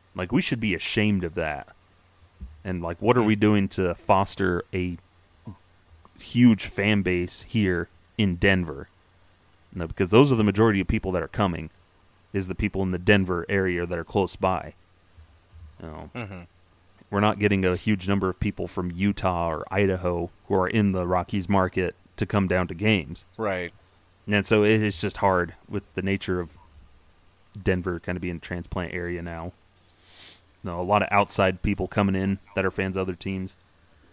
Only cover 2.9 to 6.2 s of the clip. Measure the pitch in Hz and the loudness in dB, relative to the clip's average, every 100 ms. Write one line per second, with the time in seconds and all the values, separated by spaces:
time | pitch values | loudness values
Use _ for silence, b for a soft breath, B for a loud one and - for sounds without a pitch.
2.9 | 87 104 123 107 107 104 104 98 - 90 | 0 2 4 4 4 4 4 2 0 -2
3.9 | 85 - 95 98 - 92 87 - 98 90 | 0 2 4 2 0 0 0 -4 -4 -4
4.9 | 87 _ _ _ _ - 90 _ _ _ | -6 _ _ _ _ -20 -20 _ _ _
5.9 | - - - | -20 -20 -20